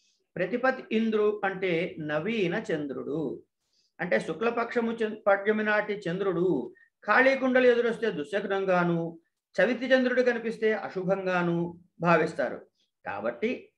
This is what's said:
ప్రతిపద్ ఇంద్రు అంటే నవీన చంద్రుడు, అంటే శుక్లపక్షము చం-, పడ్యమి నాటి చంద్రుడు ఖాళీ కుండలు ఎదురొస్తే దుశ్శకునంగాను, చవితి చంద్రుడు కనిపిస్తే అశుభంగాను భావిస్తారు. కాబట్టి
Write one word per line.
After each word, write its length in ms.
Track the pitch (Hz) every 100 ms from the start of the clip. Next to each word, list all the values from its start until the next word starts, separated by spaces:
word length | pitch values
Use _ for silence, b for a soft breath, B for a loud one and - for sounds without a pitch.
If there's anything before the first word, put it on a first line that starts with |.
| _ _ _ -
ప్రతిపద్ 440 | 185 233 262 254 -
ఇంద్రు 480 | 220 226 214 208 208
అంటే 520 | 196 185 190 165 180 -
నవీన 640 | 151 151 185 233 170 208 208
చంద్రుడు, 680 | 156 143 127 127 151 135 117 - _ _ _ _ -
అంటే 200 | 175 220
శుక్లపక్షము 720 | - 160 233 233 233 247 226
చం-, 240 | 226 214 220 -
పడ్యమి 360 | 196 202 214
నాటి 400 | 214 214 208 202 165
చంద్రుడు 680 | 185 202 170 185 143 - B B _ -
ఖాళీ 300 | 220 262 269
కుండలు 300 | 254 254 247
ఎదురొస్తే 440 | 233 240 - 220
దుశ్శకునంగాను, 1080 | 147 143 196 190 196 190 180 175 170 165 165 _ _ _ -
చవితి 240 | 196 247 262
చంద్రుడు 360 | 262 254 247
కనిపిస్తే 500 | 247 233 226 - 220
అశుభంగాను 1040 | 214 - 185 180 196 185 185 170 170 170 - _ -
భావిస్తారు. 680 | 175 165 160 160 120 - - _ _ _ -
కాబట్టి 600 | 101 110 - 226 - -